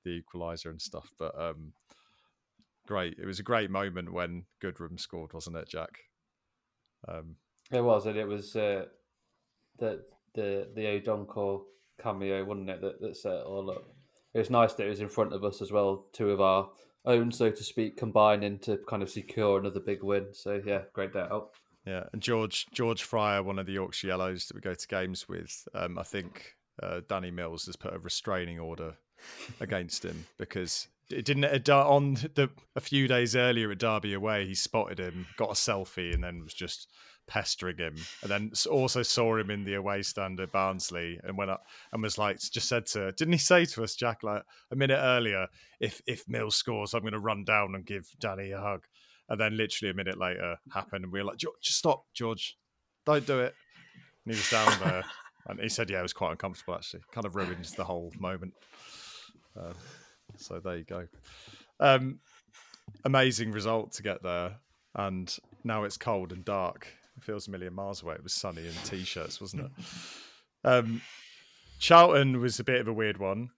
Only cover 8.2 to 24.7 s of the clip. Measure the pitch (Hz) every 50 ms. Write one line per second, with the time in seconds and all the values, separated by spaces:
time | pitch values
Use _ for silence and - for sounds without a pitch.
8.2 | 107 101 104 104 101 - - 110 107 104 101 98 95 - _ _ _ _ _ _
9.2 | _ _ _ _ _ _ _ _ _ _ _ - 120 110 98 98 - - _ _
10.2 | _ _ _ 113 107 101 98 98 98 - 110 110 107 107 104 101 101 117 107 104
11.2 | 101 - - 107 101 98 98 98 98 - _ _ _ _ _ - - 117 101 95
12.2 | 98 98 95 98 95 98 104 101 95 95 95 90 92 98 - - 98 107 - -
13.2 | - 101 92 - - - 98 98 95 95 92 - - - - - _ _ _ _
14.2 | _ _ _ 113 107 - 127 120 113 110 - - 104 104 107 95 107 98 - -
15.2 | 110 - - 95 101 101 98 - 98 95 104 104 101 98 98 98 - _ - -
16.2 | 113 101 101 95 98 95 95 95 95 95 - - - _ _ _ _ 127 123 117
17.2 | 117 120 113 - 120 110 107 - 110 - - - 110 104 - - 123 113 98 107
18.2 | 107 107 107 101 101 101 101 98 - - 104 98 - - 117 101 98 92 - 107
19.2 | 98 - - 113 107 104 98 98 98 101 95 98 - - 101 92 98 98 101 98
20.2 | 98 98 98 - - 104 104 101 101 101 101 98 98 - _ - 98 95 95 98
21.2 | 87 87 101 107 104 - - - _ _ _ _ _ 95 92 92 - - - 107
22.2 | 101 120 120 113 110 104 - - - - - - 120 117 113 113 - - - 113
23.2 | 107 104 101 98 95 98 98 95 95 92 98 98 95 90 - - - 95 92 90
24.2 | 92 92 92 87 - - - 101 - 95